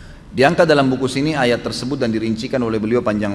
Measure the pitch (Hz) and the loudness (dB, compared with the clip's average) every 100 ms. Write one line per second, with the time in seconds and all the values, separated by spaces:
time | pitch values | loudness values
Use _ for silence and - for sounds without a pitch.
0 | - - - - 139 175 170 147 135 127 | -20 -20 -8 2 2 4 4 4 4 0
1 | 131 135 151 147 123 117 113 107 123 139 | -2 -2 -2 0 0 0 -2 -6 -6 -4
2 | 117 110 113 110 123 131 117 110 107 120 | -2 -2 -2 -4 -2 -2 0 -2 0 0
3 | 107 104 104 | 0 -2 -2